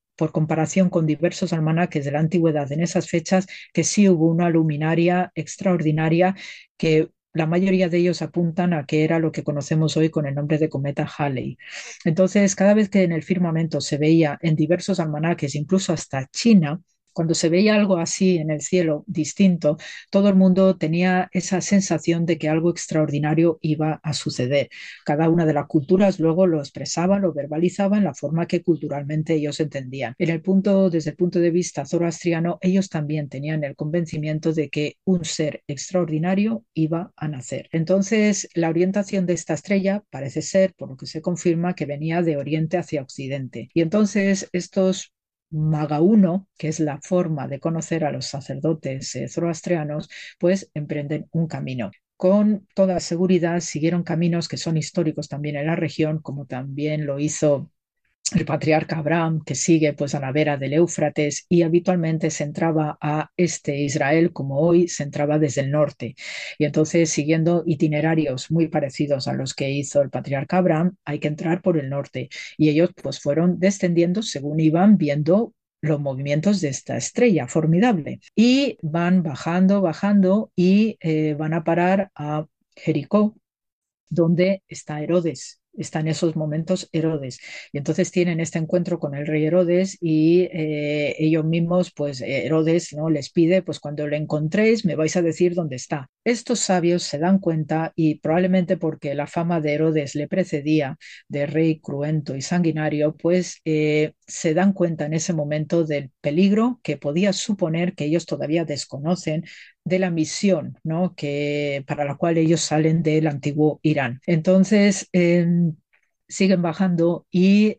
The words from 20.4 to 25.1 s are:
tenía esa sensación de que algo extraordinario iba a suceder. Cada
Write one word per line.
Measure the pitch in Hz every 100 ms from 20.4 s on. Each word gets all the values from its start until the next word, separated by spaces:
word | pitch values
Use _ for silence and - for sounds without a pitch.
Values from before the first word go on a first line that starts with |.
| 190 185 190 185
tenía | 156 170 185 185 -
esa | 180 - 180
sensación | - 202 190 160 - 170 170
de | 156
que | 151
algo | 160 170
extraordinario | 170 - 160 151 143 151 160 170 160
iba | 160 151 151 147
a | 156
suceder. | 139 151 - 123 143 123 - - -
Cada | -